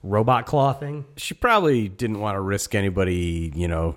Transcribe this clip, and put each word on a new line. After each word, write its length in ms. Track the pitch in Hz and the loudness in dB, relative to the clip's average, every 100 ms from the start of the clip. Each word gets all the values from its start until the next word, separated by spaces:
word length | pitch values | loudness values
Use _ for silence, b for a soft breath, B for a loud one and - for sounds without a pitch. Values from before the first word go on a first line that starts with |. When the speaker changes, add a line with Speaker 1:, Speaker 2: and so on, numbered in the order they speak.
| 95 | -2
Speaker 1:
robot 400 | 104 113 123 - | 2 4 2 2
claw 260 | 147 139 | 2 2
thing? 340 | 131 143 147 135 - | 0 -8 -10 -12 -12
Speaker 2:
She 160 | - | -12
probably 540 | - 247 220 160 123 104 | -2 2 4 4 2 0
didn't 300 | 92 117 104 | -4 -4 -2
wanna 200 | 107 98 | -4 -2
risk 340 | 95 98 - 104 | -2 -2 0 0
anybody, 760 | 98 92 92 90 85 82 82 76 | 0 2 2 0 0 -2 -4 -2
you 120 | 85 | -2
know, 280 | 82 82 | 0 -2